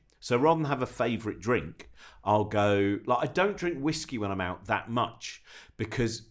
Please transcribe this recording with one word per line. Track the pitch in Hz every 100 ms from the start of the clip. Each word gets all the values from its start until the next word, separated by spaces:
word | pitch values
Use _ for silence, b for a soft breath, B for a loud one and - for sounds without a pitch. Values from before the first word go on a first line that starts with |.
| _ _
So | - 123
rather | 151 165
than | 147
have | 131
a | 123
favourite | - 123 110 107 82
drink, | 104 113 76 - - b b b
I'll | 98 107 104
go, | 107 104 101 101 101 123
like, | 123
I | 123
don't | 180 202 196
drink | 175 139
whiskey | 147 156 - 120
when | 101
I'm | 95
out | 90 90 -
that | 101 110
much | 120 - - - - B B B -
because | 107 - 117 117 -